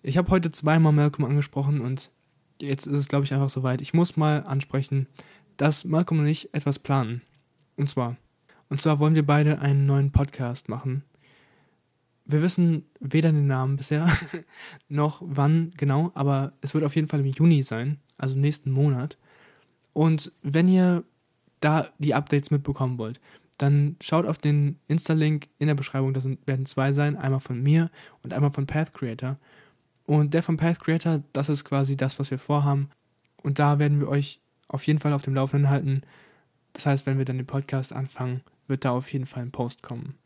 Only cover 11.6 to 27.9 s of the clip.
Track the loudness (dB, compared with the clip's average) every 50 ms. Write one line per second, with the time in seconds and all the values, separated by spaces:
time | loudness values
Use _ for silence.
11.6 | _ _ _ _ _ _ _ _ _ _ _ _ _ -2 0 0 2 2 2 2
12.6 | 2 2 2 0 -4 _ _ _ -8 0 0 2 4 4 4 4 2 2 0 0
13.6 | 0 -2 -2 -4 -2 -2 -2 0 2 2 2 2 -2 -8 -12 -14 -14 _ _ -20
14.6 | -20 -20 -20 -20 _ _ -2 0 0 0 -2 -6 -10 -6 -2 0 2 4 4 2
15.6 | 0 -2 -6 -4 -2 0 0 0 0 -2 -2 -2 0 0 0 0 -2 -6 _ _
16.6 | -12 -4 -2 -2 -2 0 0 -2 -2 0 -2 -2 -2 -2 0 4 4 6 6 4
17.6 | 2 -2 -4 -4 -4 -4 -6 -8 _ _ _ -8 -6 -4 -2 0 0 0 0 -2
18.6 | _ -2 0 2 2 2 2 0 -4 -8 -12 _ _ _ _ _ _ _ _ _
19.6 | _ _ _ _ _ _ _ 0 2 2 2 0 -2 -8 _ _ -8 -2 0 2
20.6 | 4 6 6 6 4 4 2 0 -4 _ _ _ _ _ _ _ _ _ _ _
21.6 | 0 2 2 2 0 -4 _ _ -2 0 0 0 0 0 -2 -2 0 0 -2 0
22.6 | 0 -4 -4 -2 -2 -4 -4 -6 -8 -8 -10 -14 _ -20 -20 -20 _ _ -6 0
23.6 | 2 4 4 4 4 2 -2 _ -6 -2 0 0 0 0 -4 -2 0 0 2 2
24.6 | 2 0 -2 _ _ -2 -2 -2 0 0 0 2 2 2 0 -2 -4 _ _ _
25.6 | -2 0 0 -2 -4 -4 -4 -2 -2 0 -2 -2 -4 -4 -6 -6 _ -4 -2 -2
26.6 | -4 -4 -2 0 0 2 2 2 2 0 0 -2 -2 -2 -2 -2 -2 -6 -6 0
27.6 | 2 4 4 4 4 0